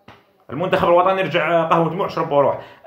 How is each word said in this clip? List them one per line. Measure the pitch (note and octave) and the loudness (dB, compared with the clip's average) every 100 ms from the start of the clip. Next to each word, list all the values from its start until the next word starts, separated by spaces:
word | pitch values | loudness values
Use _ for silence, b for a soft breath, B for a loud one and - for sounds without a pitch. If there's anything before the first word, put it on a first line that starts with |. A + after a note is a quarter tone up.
| - - _ _ - | -20 -20 _ _ -14
المنتخب | C3+ F#3 F#3 F3 | -8 -4 0 2
الوطني | F3 F3+ F#3+ | 4 4 0
رجع | E3 D#3+ D#3 E3+ | -2 -2 0 0
قهوه | E3 E3+ D#3+ | 2 0 0
مو | F3 F#3+ | -2 -4
اشرب | E3 D#3 | -4 -2
وروح. | C#3+ B2+ - B B | 2 2 -2 B B